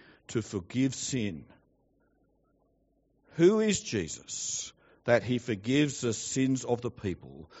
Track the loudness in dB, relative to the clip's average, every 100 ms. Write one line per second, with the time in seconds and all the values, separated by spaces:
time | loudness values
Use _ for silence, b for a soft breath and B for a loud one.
0 | B B -6 -6 -4 -6 -4 0 0 0
1 | -4 -2 -2 -4 -12 -20 _ _ _ _
2 | _ _ _ _ _ _ _ _ _ _
3 | _ _ _ 6 6 8 4 0 -2 -2
4 | -2 -8 -12 -10 -8 -8 -10 -16 b b
5 | 2 4 4 -2 -2 -4 0 2 2 0
6 | -4 -4 -4 0 0 0 0 -2 -2 -6
7 | -6 -6 -10 -18 -20 B